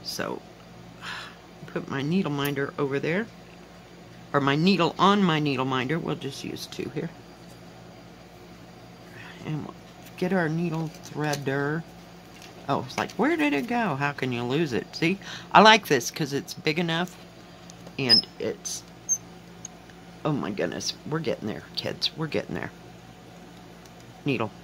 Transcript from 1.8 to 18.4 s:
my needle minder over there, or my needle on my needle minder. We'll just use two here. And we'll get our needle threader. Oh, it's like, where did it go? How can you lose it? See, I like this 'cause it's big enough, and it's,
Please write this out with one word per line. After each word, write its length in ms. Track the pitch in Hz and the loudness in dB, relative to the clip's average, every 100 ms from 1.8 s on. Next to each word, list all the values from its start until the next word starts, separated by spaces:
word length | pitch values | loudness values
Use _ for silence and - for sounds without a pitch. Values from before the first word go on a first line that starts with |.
| - | -4
my 100 | 135 | -2
needle 300 | 143 185 160 | 2 2 2
minder 420 | 143 143 139 139 - | 0 0 0 -2 0
over 200 | 143 139 | 0 2
there, 260 | 143 180 233 - - - - - - - - - - | 2 0 -2 -10 -20 -20 -20 -20 -20 -20 -20 -18 0
or 80 | 143 | 2
my 140 | 135 | 4
needle 400 | 147 180 180 165 - | 6 6 8 6 8
on 240 | 180 208 | 8 8
my 180 | 185 156 | 6 6
needle 240 | 151 127 | 4 2
minder. 340 | 131 127 123 160 | 2 2 2 0
We'll 160 | - | 0
just 300 | 139 131 - | -2 -4 -6
use 220 | - - - | -6 -6 -8
two 240 | - - | -6 -4
here. 160 | 147 165 - - - - - - - - - - - - - - - - - - - - - - - - | -4 -6 -8 -18 -18 -18 -18 -18 -18 -18 -18 -18 -20 -20 -20 -20 -18 -18 -18 -18 -18 -18 -16 -16 -10 -4
And 180 | 151 | -4
we'll 100 | - - - - - - | -4 -10 -18 -18 -16 -2
get 160 | 180 | 2
our 160 | 185 160 | 4 4
needle 400 | 160 175 160 156 - | 2 2 0 -4 -8
threader. 760 | - 143 151 143 135 135 143 160 160 - - - - - - - - | -10 -2 0 0 0 2 2 0 -4 -16 -18 -18 -18 -18 -18 -12 0
Oh, 160 | 139 127 | 0 0
it's 120 | - | -2
like, 140 | - | -2
where 240 | - 254 330 | 2 4 4
did 180 | 294 | 4
it 120 | 285 233 | 2 2
go? 300 | 240 214 135 | 0 2 2
How 160 | 143 | 0
can 180 | 139 131 | 2 0
you 100 | 120 | 0
lose 320 | 123 143 160 | 2 2 2
it? 200 | 110 - | 0 -2
See, 240 | - 165 196 - - - | 0 2 2 -4 -12 6
I 120 | - | 10
like 240 | 214 220 - | 10 8 6
this 240 | 139 - | 2 2
'cause 240 | - 143 | -4 -2
it's 180 | 139 - | -2 -4
big 260 | - 156 151 | -2 -2 0
enough, 380 | 170 165 175 - - - - - - - - - | 0 0 -2 -6 -18 -18 -20 -18 -18 -16 -10 -2
and 280 | 131 113 - | 4 4 4
it's, 440 | - | -6